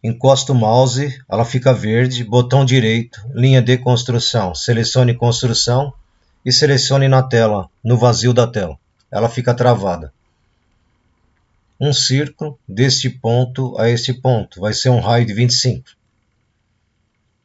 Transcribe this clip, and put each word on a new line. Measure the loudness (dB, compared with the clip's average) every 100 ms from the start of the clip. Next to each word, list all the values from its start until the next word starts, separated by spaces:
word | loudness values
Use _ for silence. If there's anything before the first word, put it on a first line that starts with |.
Encosto | -6 0 2 2 2
o | 0
mouse, | 2 4 2 0 -6 -8 -6
ela | -4
fica | -2 0 0
verde, | 0 0 0 0 -4
botão | 0 0 2 2
direito, | 4 2 2 -2 -4 -12 -12
linha | 0 4 4
de | 4 0
construção. | 0 -2 0 -4 -2 -4 -4
Selecione | -6 -2 -2 0 0 0 2
construção | -2 0 -2 -2 0 -2 -2 -10 _ _ _ _ 0
e |
selecione | 2 4 2 2 2 4
na | 2
tela, | 2 2 2 0 -6 _
no | 0 2
vazio | 4 2 2
da | 2 2
tela. | -2 -6 -10 _ _ _
Ela | -4 -2
fica | -2 -2 0
travada. | 2 2 -2 -6 -10 _ _ _ _ _ _ _ _ _ _ _ _ _ _ _ _ _
Um | -2
círculo | -2 -2 -4 -4 _ -12 -12 -12
deste | -2 0 0 -4
ponto | -6 -2 -2 -2 -4 -8 -2
a | 0
este | 0 -4
ponto. | -2 0 0 -4 -6
Vai | -6
ser | -2 0
um | 2
raio | 2 0 0
de |
vinte | 0 0
e | 0
cinco. | -2 -4 -12 _ _ _ _ _ _ _ _ _ _ _ _ _ _ _